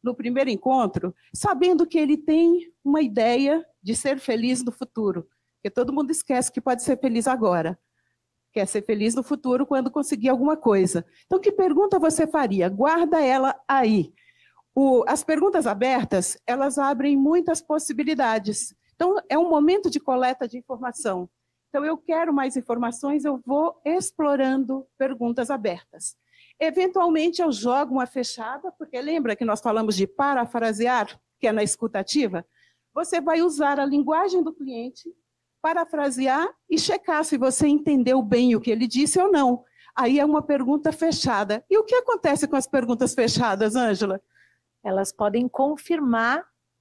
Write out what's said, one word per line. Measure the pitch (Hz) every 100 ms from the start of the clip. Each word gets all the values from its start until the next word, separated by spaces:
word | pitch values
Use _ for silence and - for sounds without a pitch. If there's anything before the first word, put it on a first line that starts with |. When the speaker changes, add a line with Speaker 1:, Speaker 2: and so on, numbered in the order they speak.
| 240
Speaker 1:
no |
primeiro | 240 220 247 269
encontro, | 202 254 262 214 - 180 - _
sabendo | - 415 269 359 330 330
que | 330
ele | 302 302
tem | 302 311 339 349 339 _
uma | 277 302
ideia | 277 208 226 247 277 320 320 _
de | 185
ser | 226 277 269
feliz | - 226 233 254
no | 247
futuro? | - 247 - 208 175 - _ _ _
Porque | 202
todo | - 247
mundo | 277 277
esquece | 320 - 254 254
que | -
pode | - 240
ser | 262 254
feliz | 269 233 233
agora. | 254 220 175 160 180 _ _ _ _ _ _ _
Quer | - 190
ser | 214
feliz | 208 208 214
no | 233
futuro | 247 294 254 247 277
quando | 269 262
conseguir | 302 285 240 247
alguma | 254 285 311
coisa. | 240 202 185 175 - _ _
Então, | 370
que | 392
pergunta | 415 370 294 403 392
você | 320 320 311
faria? | 311 254 196 175
Guarda | 196 277 330 320 320
ela | 269 269 269 - -
aí. | 269 233 214 156 _ _ _ _ _ _
O, | - 269 247 -
as | 285
perguntas | - 311 392 359 233
abertas, | 202 254 262 220 196 180 - -
elas | 254 277 269
abrem | 277 277 277 277
muitas | 269 349 349 320
possibilidades. | _ 311 311 240 294 294 247 220 202 208 - _ _
Então, | _ 349 403 -
é | 294
um | 349
momento | 311 302 392 381
de | 294
coleta | - 254 254 262 240
de | 247
informação. | - 247 247 - 220 185 180 _ _ _ _
Então, | 277
eu | 294 320
quero | - 320 339
mais | 277 269 262
informações, | - 240 240 233 277 294
eu | 285 262
vou | 247 277 330 -
explorando | 285 349 370 - 294 277 262 269 254 269 262 _
perguntas | 269 247 240 240 240
abertas. | 269 208 175 _ - - - _ _ _ _
Eventualmente, | 320 349 370 381 349 320 330 339
eu | 330
jogo | 220 233 262 285
uma | 262 269
fechada, | 269 240 - 226 277 370
porque | _ 311 247
lembra | 285 330 240 208
que |
nós | 233 214
falamos | 240 220 220
de | 190 196
parafrasear, | - 277 269 233 240 226 208 240 247 208 - _ _
que | 233
é |
na | 220
escutativa? | 208 - 226 202 190 302 240 180 - _ _ _ _
Você | 285 339 339
vai | 294 320
usar | 349 285 285 285
a |
linguagem | 277 285 262 311 381 359
do | 320
cliente, | 320 269 233 247 - 330 - _ _ _ _
parafrasear | 311 339 339 311 285 247 262 269 359 - _
e | 320
checar | - 392 - 302
se | 311 269
você | 262 254 302
entendeu | 294 302 277 247 262
bem | 214 240 247 220
o |
que | 226
ele | 220 247
disse | 247 302 381
ou | 381
não. | 339 262 240 _ _ -
Aí | - 247 285
é |
uma | 294 302
pergunta | 294 285 254 294 311
fechada. | 311 330 - 269 208 214 214 _
E | 415
o |
que | 427
acontece | 494 494 466 320 294 285
com | 277
as | -
perguntas | 277 240 240 247
fechadas, | - 233 - 240 196 214 240
Ângela? | 233 196 214 190 _ _ _ _ _ _
Speaker 2:
Elas | 208 190 196
podem | - 208 214 247
confirmar | - 277 302 - 339 269 233 233 285 349 _ _ _